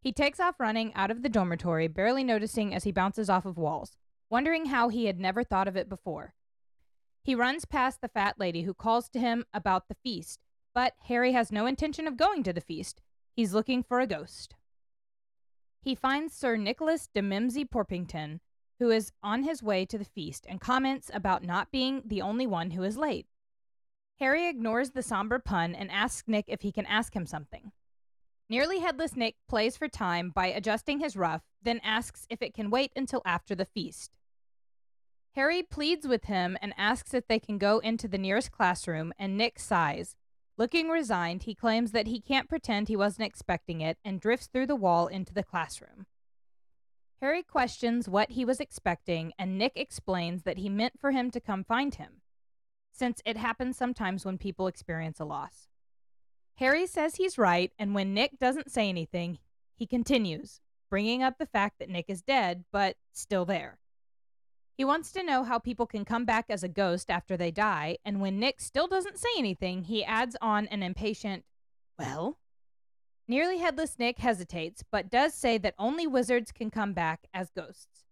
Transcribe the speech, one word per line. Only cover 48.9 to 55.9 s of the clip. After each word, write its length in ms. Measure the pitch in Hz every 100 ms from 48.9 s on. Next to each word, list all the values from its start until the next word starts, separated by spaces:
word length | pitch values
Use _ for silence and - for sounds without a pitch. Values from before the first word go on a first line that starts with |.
| 170 - 170 160 -
and 200 | 185 190
Nick 160 | 240 -
explains 680 | 285 - - 185 170 180
that 140 | 190 185
he 120 | 196
meant 280 | 196 233 -
for 120 | 277
him 200 | 269 247
to 100 | 240
come 240 | - 196 190
find 300 | 226 285 -
him. 260 | 151 - _ _ _ _ _ _ _ -
Since 260 | 247 240 -
it 100 | 220
happens 380 | 233 233 254 254
sometimes 500 | 247 247 202 190 190
when 120 | 185
people 300 | 202 180 190
experience 520 | 175 - 165 160 156
a 60 | 156
loss. 420 | 147 - - - _ _